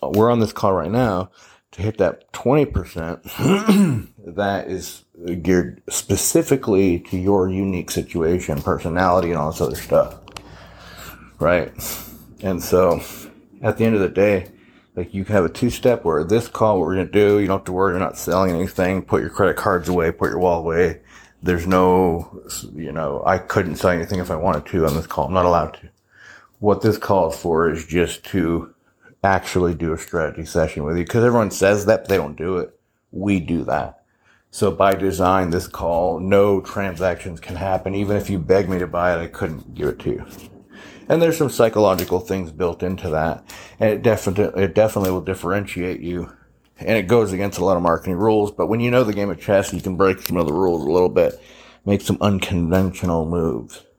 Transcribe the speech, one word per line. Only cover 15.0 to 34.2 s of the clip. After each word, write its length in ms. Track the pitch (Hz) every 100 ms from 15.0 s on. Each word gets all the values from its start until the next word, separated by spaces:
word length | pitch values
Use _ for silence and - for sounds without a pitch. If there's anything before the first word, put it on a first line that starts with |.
| 87
you 100 | 95
can 120 | 95 104
have 100 | 82
a 40 |
two-step 540 | - 123 - 127 120
where 220 | 82 78 82
this 240 | 110 117
call, 300 | - 110 101
what 80 | 80
we're 80 | 95
gonna 120 | 85
do, 320 | 101 104 104
you 80 | 98
don't 120 | 95
have 60 | -
to 60 |
worry, 220 | 92 95
you're 60 | 90
not 180 | 87 -
selling 360 | - 85 95
anything, 500 | 85 92 - 90 95
put 180 | 85 -
your 80 | -
credit 260 | - 98 78
cards 320 | 110 92 85
away, 240 | 90 82
put 180 | 85 95
your 100 | 82
wallet 260 | 90 85 82
away. 360 | 82 82 82 _ - - _
There's 240 | - 87 85
no, 800 | 92 92 90 92 82 78 - - - - -
you 160 | 78
know, 320 | 78 76 71 -
I 120 | 92
couldn't 400 | - - 90 73
sell 140 | 95
anything 280 | 87 85 95
if 120 | 90
I 40 | 80
wanted 300 | 90 78 -
to 200 | 92 78
on 100 | 76
this 120 | 80
call. 200 | - 71
I'm 60 |
not 120 | 92 87
allowed 300 | 85 78 -
to. 140 | - _ _ _ - - _ _
What 220 | 107 101
this 160 | 110 104
call 340 | - 98 82
is 60 | 80
for 320 | 87 82 82
is 160 | 78 80
just 400 | 80 85 - -
to 480 | 95 82 82 82 _ _ _ - _
actually 520 | 98 95 - 92 87 82
do 180 | 82
a 40 | 82
strategy 480 | - 87 78 78 82
session 380 | 87 80 -
with 140 | 73 85
you, 80 | 85
'cause 180 | 120
everyone 280 | 120 120 104
says 340 | - 95 104 98
that, 160 | 110
but 80 | -
they 80 | 95
don't 180 | 73 73
do 220 | 82 92
it. 200 | - _ _ _ _
We 260 | - 98 98
do 240 | 78 85
that. 380 | 64 69 62 - _ _